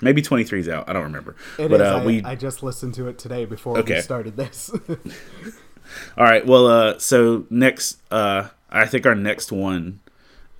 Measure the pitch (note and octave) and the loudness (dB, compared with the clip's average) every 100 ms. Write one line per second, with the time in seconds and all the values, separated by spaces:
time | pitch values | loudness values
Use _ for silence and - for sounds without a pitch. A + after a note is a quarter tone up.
0 | B2+ C#3+ D3 B2+ A2 G2 E2+ D#2 - F#2 | 2 2 2 0 0 -4 -4 -6 -6 -6
1 | D2+ D2 - - - - D#3 G#2+ G2+ G2 | -6 -10 -14 -18 -16 -6 2 4 4 2
2 | A2+ A2+ G2+ B2+ C3+ B2+ C3 A#2+ B2+ A#2 | 0 0 -2 -8 -10 -10 -10 -10 -10 -10
3 | B2 A#2+ A2+ B2 A2+ G#2+ B2+ A2+ A2 - | -12 -12 -12 -8 -8 -8 -6 -4 -2 -2
4 | - B2+ A2+ G#2+ C3 - - A3 - E3 | -4 -8 -10 -10 -10 -12 -12 -10 -10 -12
5 | - - - - F#3 - - - - - | -14 -20 -20 -20 -20 -20 -20 -20 -20 -20
6 | - - A#2 A2+ B2+ B2+ B2 A#2 A2 - | -8 2 4 4 6 6 8 6 4 0
7 | - B2+ A#2 A#2 - A#2 C3 - - - | 2 4 4 2 -2 0 0 0 -8 -10
8 | - G#2+ G#2 G2 G2+ _ - - A2 B2+ | -6 -2 0 -2 -6 _ -4 0 2 2
9 | B2+ G#2+ G2+ - - G#2 G2 F#2 E2+ G2+ | 2 2 -2 -6 -6 -6 -4 -4 -6 -12
10 | _ _ _ - - | _ _ _ -20 -18